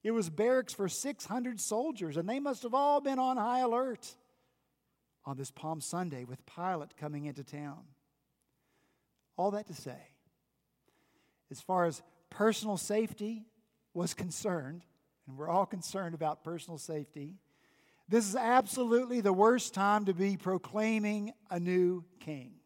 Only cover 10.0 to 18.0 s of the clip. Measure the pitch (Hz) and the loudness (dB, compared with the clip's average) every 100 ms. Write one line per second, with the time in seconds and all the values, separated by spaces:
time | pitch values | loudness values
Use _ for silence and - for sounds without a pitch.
10 | - _ _ _ _ _ _ _ _ _ | -18 _ _ _ _ _ _ _ _ _
11 | _ _ _ _ _ 131 - 185 170 147 | _ _ _ _ _ -16 -2 2 2 0
12 | - _ _ - 220 208 214 190 - 208 | -14 _ _ 2 2 2 -2 -4 0 0
13 | 220 - 214 220 220 _ _ _ _ 175 | 0 -4 -8 -8 -14 _ _ _ _ -4
14 | 170 - 175 - 214 175 131 170 _ _ | -4 -4 -6 -4 -2 -2 -4 -12 _ _
15 | _ _ - 131 151 180 190 185 - 196 | _ _ -18 -10 0 2 0 -4 -6 -6
16 | 175 165 156 151 160 170 - 156 - 156 | -6 -2 -2 -4 -8 -10 -10 -14 -8 -8
17 | 143 151 143 190 _ _ _ _ _ _ | -8 -12 -14 -14 _ _ _ _ _ _